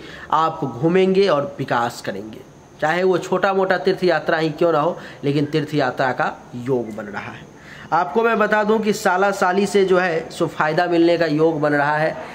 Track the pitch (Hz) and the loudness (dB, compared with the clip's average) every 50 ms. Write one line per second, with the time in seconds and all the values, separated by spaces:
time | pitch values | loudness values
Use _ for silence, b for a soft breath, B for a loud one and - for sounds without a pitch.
0 | B B B B B B B 156 160 160 160 - 143 127 113 120 147 165 180 190 | B B B B B B B 2 2 0 -2 -4 -6 -8 -4 -2 0 2 4 4
1 | 185 190 190 190 202 185 151 143 139 - - - 135 - 139 120 120 120 - - | 4 4 4 4 4 4 2 0 -2 -4 -6 -8 -4 -2 0 0 0 -2 -4 -8
2 | - 123 101 95 107 110 113 - - - - - - - - - 147 156 160 175 | -10 -8 -8 -8 -10 -12 -14 -16 -18 -20 -20 -20 -20 -20 -8 -2 -2 0 0 2
3 | 185 185 180 165 - - 190 180 196 196 190 190 190 190 185 180 - 196 170 156 | 2 2 2 2 0 -2 -2 0 2 2 2 2 2 2 0 0 0 0 0 2
4 | 185 180 165 151 151 - 170 160 160 160 147 - 175 170 160 147 151 170 170 B | 2 2 2 2 0 0 0 0 0 0 0 2 2 2 4 2 2 0 -2 B
5 | B B B B B 143 139 151 147 147 160 156 143 - 151 147 135 127 123 - | B B B B B 0 0 0 0 0 0 -2 -2 -2 -2 0 0 0 0 0
6 | 139 131 123 - 156 190 - - - - - 120 120 131 135 123 117 110 107 110 | -2 0 0 -2 -2 -4 -4 -8 -14 -14 -12 -8 -4 -2 -2 -2 -2 -4 -8 -10
7 | 104 101 98 104 - 120 110 - - - - B B B B B B B 151 165 | -12 -10 -10 -10 -12 -12 -14 -16 -18 -20 -20 B B B B B B B 0 0
8 | 180 - - 226 226 233 226 208 214 196 214 214 208 202 220 220 202 214 196 - | 0 0 0 0 2 2 2 2 2 2 2 2 2 2 2 2 2 0 -2 0
9 | - 196 180 185 196 202 190 196 202 180 180 202 202 196 - 202 190 180 185 175 | 0 0 2 2 2 0 0 2 0 2 2 2 0 2 2 2 4 4 4 2
10 | 185 180 160 165 165 - - - 170 151 - - 156 156 156 160 175 175 175 165 | 2 0 -2 -4 -6 -6 -6 -4 -4 -2 -2 -2 -2 0 0 0 0 2 4 4
11 | 165 170 170 165 170 156 147 151 160 165 165 147 151 147 147 147 143 147 151 151 | 4 4 4 4 2 0 2 2 2 2 2 2 0 0 2 2 2 2 0 0
12 | 156 160 - - B B | 0 -2 -4 -6 B B